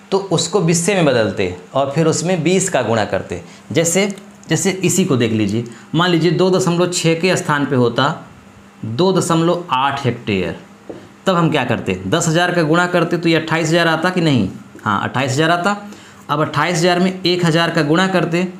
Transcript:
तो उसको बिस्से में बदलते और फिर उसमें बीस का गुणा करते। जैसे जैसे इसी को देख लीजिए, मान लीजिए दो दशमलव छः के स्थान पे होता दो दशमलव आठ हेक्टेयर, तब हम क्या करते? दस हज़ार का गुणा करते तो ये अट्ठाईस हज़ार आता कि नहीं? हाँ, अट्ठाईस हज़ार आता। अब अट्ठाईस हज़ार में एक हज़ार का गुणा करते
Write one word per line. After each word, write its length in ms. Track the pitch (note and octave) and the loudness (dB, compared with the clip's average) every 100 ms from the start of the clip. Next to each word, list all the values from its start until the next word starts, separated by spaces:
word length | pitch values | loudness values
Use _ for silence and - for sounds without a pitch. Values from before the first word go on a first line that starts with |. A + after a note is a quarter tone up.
| - | -4
तो 60 | F#3+ | -2
उसको 420 | - E3 - G#3 | 0 -2 0 0
बिस्से 360 | E3+ E3+ G#3 G3 | 2 0 0 2
में 100 | D3+ | 2
बदलते 520 | A#2+ G#2 F#2+ F2+ - - | 2 0 -2 -4 -6 -6
और 180 | C3+ C#3 D#3+ | -2 -2 0
फिर 120 | D#3+ | 0
उसमें 360 | C3 E3 F3+ | 0 -2 0
बीस 260 | D3+ F#3 F#3 | 2 0 0
का 120 | C#3 | -2
गुणा 240 | A2 A2+ G2+ | 0 0 0
करते। 360 | F#2+ - F2+ - - - | -4 -6 -10 -12 -18 -6
जैसे 440 | C#3 E3 F#3 G3 - - - - | -2 0 0 -2 -4 -16 -12 -4
जैसे 220 | D#3 F#3+ | -2 0
इसी 340 | F#3+ F3+ F#3 F#3 | 0 0 2 2
को 100 | B2 | 2
देख 140 | A2+ | 2
लीजिए, 340 | A2 G2+ A2 A#2 - - D#3 | 0 0 -2 -6 -12 -4 0
मान 140 | F3+ | 2
लीजिए 220 | E3+ F3 | 2 2
दो 160 | D#3 F#3 | 2 2
दशमलव 420 | F3+ E3+ E3+ F3 | 2 2 0 0
छः 280 | - E3 E3 | 0 0 2
के 140 | F#3 E3 | 0 0
स्थान 280 | - D3 C3+ | 0 0 0
पे 100 | C3 | 2
होता 400 | A#2+ A#2 C#3+ - - - - - - - A2+ | 2 2 0 -2 -10 -20 -20 -20 -20 -14 -6
दो 260 | A#2+ F#3+ | 0 2
दशमलव 520 | F3+ - E3 E3 F3 - | 2 2 2 2 0 -2
आठ 320 | B2+ C#3 C3 B2 | 0 0 -2 -4
हेक्टेयर, 540 | - - F#2+ E2+ E2 - - - - - - - | -4 -2 -2 -2 -6 -14 -20 -18 -18 -20 -8 -2
तब 100 | F3 | 2
हम 140 | D#3+ | 2
क्या 120 | D3 A#2 | 2 0
करते? 360 | G#2 F#2+ F#2 F#2+ | -2 -2 -4 -2
दस 200 | D#3 E3 | -2 2
हज़ार 240 | D#3+ F3 | 2 2
का 120 | E3+ | 2
गुणा 220 | D#3 E3+ F3+ | 2 2 2
करते 300 | F3+ E3 E3+ | 0 0 0
तो 120 | E3+ | 2
ये 60 | D#3+ | 0
अट्ठाईस 320 | D#3 D#3+ D#3+ | 0 -2 2
हज़ार 200 | E3+ E3 | 2 2
आता 220 | D#3 F3+ | 0 0
कि 120 | F3+ | 0
नहीं? 280 | E3 B2 F#2 - - - G#2+ | 2 2 0 -6 -18 -8 -2
हाँ, 160 | G2+ | -2
अट्ठाईस 280 | G#2+ B2 C3+ | -2 -2 -2
हज़ार 200 | B2+ D#3+ | 0 2
आता। 260 | F3 F#3+ G3+ - - - - - | 2 0 -4 -8 -18 -20 -14 -6
अब 120 | D3+ | -2
अट्ठाईस 360 | D3+ D3 E3 E3 | -2 0 0 2
हज़ार 220 | F3+ F3 | 2 2
में 220 | F#3 F#3 | 0 0
एक 220 | F3 F3 E3+ | -2 0 2
हज़ार 260 | D#3+ E3+ | 2 2
का 100 | D#3+ | 0
गुणा 240 | D3 E3+ F#3+ | 2 2 2
करते 400 | F3+ D#3+ E3+ F3+ - | 0 0 -2 -4 -6